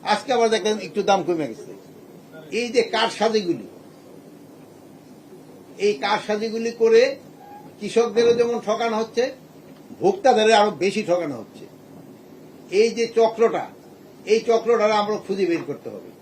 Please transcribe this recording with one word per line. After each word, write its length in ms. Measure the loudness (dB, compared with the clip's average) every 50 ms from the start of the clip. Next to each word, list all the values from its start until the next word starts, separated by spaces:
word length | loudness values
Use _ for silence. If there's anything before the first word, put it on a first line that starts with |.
| 0 0 -2
আজকে 160 | -2 0 0 2
আবার 140 | 2 4 2 2
দেখলেন 220 | 0 0 -2 -2 -2 -6
একটু 140 | -6 -6 -4 2 2
দাম 100 | 2 2 2
কমে 200 | -2 -2 -2 -2 -6
গেছে। 200 | -8 -12 -16 -18 -18 -20 -20 -20 -20 -20 -20 -20 -20 -20 -20 -20 -20 -20 -16 -8 -6 -6
এই 80 | -4 0 0
যে 60 | 0 0 0 0
কারসাজিগুলি, 720 | -2 -2 -2 -2 -2 -2 0 0 0 0 -2 -4 -4 -6 -16 -18 -20 -20 -20 -20 -20 -20 -20 -20 -20 -20 -20 -20 -20 -20 -20 -20 -20 -20 -20 -20 -20 -20 -20 -20 -20 -20 -20 -20 -20 -20 -20 -20 -20 -20 -20 -20 -20 -20 -20 -10 -2 -2
এই 80 | -2 -2 0 -2
কারসাজিগুলি 680 | -2 -2 -2 -2 -4 -4 -4 -4 -6 -6 -4 -6 -6
করে 300 | -2 0 2 6 6 6 6 4 0 -8 -14 -20 -20 -20 -20 -20 -20 -20 -20 -20 -16 -12
কৃষকদেরও 540 | -10 -2 0 0 0 2 2 2 4 4 4 4
যেমন 160 | 2 0 0 -4 -2
ঠকানো 280 | -4 -4 -2 -2 -2 -2 -2
হচ্ছে, 220 | -4 -4 -2 -2 -2 -2 -4 -12 -20 -20 -20 -20 -20 -20 -20 -20 -20 -20 -12 0
ভোক্তাদেরও 520 | 0 0 0 4 4 4 4 6 4 6 6 6
আরো 120 | 4 2 0 -2 -2
বেশি 180 | -2 -2 -2 -2 0
ঠকানো 260 | -2 -2 -2 -6 -8 -10
হচ্ছে। 240 | -14 -16 -20 -20 -20 -20 -20 -20 -20 -20 -20 -20 -20 -20 -20 -20 -20 -20 -20 -20 -20 -20 -20 -20 -16 -4 2 2
এই 80 | 2 2 2
যে 80 | -2 -4 -2 2
চক্রটা, 480 | 2 2 2 2 2 0 0 0 -2 -8 -8 -14 -20 -20 -20 -20 -20 -20 -20 -20 -16 0
এই 140 | 0 0 0 2
চক্রটা 380 | 0 0 0 2 0 0 2 2 2 2 0
আমরা 160 | 0 -2 -4 -6 -4
খুঁজে 180 | -6 -4 -2 0
বের 180 | 0 -2 -4 -4 -8
করতে 180 | -12 -10 -12 -14 -14
হবে। 160 | -14 -16 -18 -20 -20